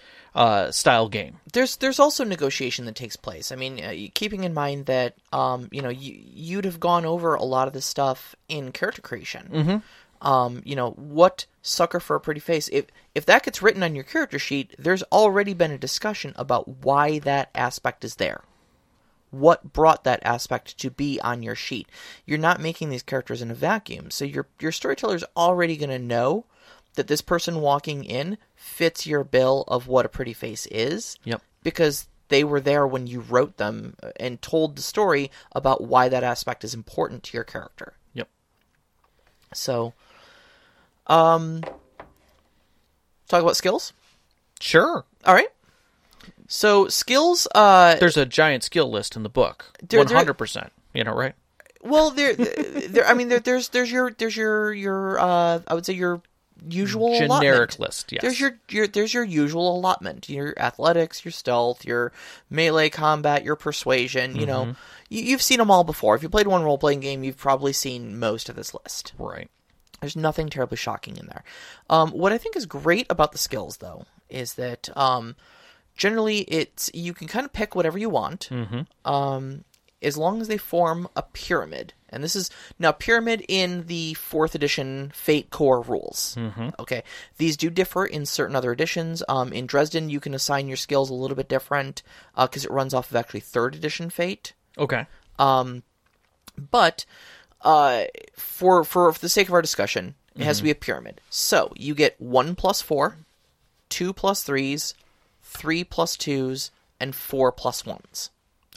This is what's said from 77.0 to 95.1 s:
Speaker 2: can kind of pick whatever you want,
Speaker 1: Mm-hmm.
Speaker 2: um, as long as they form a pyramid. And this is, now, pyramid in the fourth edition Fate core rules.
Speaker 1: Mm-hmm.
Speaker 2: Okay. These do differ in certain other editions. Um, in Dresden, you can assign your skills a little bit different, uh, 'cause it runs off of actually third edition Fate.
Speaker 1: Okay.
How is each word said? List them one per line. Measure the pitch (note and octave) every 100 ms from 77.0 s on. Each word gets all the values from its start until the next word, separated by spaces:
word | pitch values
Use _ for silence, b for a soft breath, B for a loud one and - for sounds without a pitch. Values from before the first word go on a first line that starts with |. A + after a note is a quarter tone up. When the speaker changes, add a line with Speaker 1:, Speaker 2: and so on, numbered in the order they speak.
| E3+
Speaker 2:
can | E3+ D#3+
kind | G#3+ C#4
of |
pick | - G#3+
whatever | F#3+ E3 F3
you | A3+
want, | D3 F#2 F3+ -
Speaker 1:
Mm-hmm. | B2+ A2 A#2+ D#3 _ -
Speaker 2:
um, | C#3+ C#3 C3+ C3+ C#3 - _ _ _
as | C#3+ C#3+
long | D#3+ A3
as | A3
they | G#3+
form | - E3 E3+ E3 F3+
a | -
pyramid. | - - - E3+ D#2+ C#2+ - - _
And | B2
this | D3+
is, | G3 F3+ B B -
now, | E3
pyramid | - - A#3 A3+ A3+ -
in | F#3+ F3+ F3+ E3+
the | E3+ D#3+
fourth | D#3+ - D#3+ D#3
edition | D#3 C#3+ - C3+ C3+ C#3
Fate | - - D3+ -
core | - C#3+ B2
rules. | A#2+ A2+ G1+ - - A#2
Speaker 1:
Mm-hmm. | A2+ G#2 A#2 -
Speaker 2:
Okay. | - B2 B B B -
These | D#3+ D3
do | D#3+
differ | E3+ F#3 F#3 F#3+
in | D3+
certain | C#3+ - C3+ C3+
other | B2
editions. | B2 E3 F3 E3 E3 -
Um, | C3+ B2+
in | G#2 B2+
Dresden, | C#3 D3+ E3 D#3+
you | C#3+
can | C#3
assign | C3+ - C#3+ C#3
your | C3
skills | - C#3+ C3+
a |
little | B2+ C3 C3+
bit | C3+
different, | C3+ - C#3+ C3+ - b b b
uh, | - B2+
'cause | D3
it | C#3
runs | C3+ C3+
off | C3 B2
of | A#2
actually | A2+ A2+
third | - B2 A#2+
edition | D3+ D#3 - E3+
Fate. | - F3 G3+ - - _ -
Speaker 1:
Okay. | D3 A#2+ -